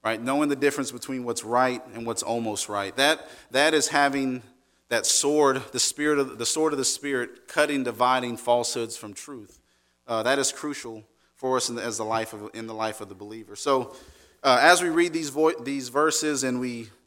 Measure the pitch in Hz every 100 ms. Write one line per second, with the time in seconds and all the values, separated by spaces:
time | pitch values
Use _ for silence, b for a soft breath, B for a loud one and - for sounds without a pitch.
0 | 110 113 117 139 151 139 143 139 131 123
1 | - 131 120 117 110 120 127 123 - 110
2 | 117 113 - 117 113 104 - 104 98 -
3 | 143 156 B B B 131 151 156 - 156
4 | 139 139 135 127 113 _ _ _ _ 117
5 | - - 143 151 139 131 123 123 - -
6 | 151 147 135 110 117 156 156 143 127 -
7 | 143 131 120 - - - 151 143 123 110
8 | 123 127 123 117 - 120 120 123 113 -
9 | 107 101 - 135 101 _ _ _ _ _
10 | - 113 113 139 139 - 151 139 120 113
11 | 107 _ _ _ 131 127 120 117 113 104
12 | 110 113 110 107 104 113 113 110 110 104
13 | - 95 104 113 107 104 147 135 120 B
14 | B B B B 139 123 151 175 175 165
15 | 175 160 151 139 160 175 123 139 123 131
16 | 156 151 151 143 131 127 127 117 110 _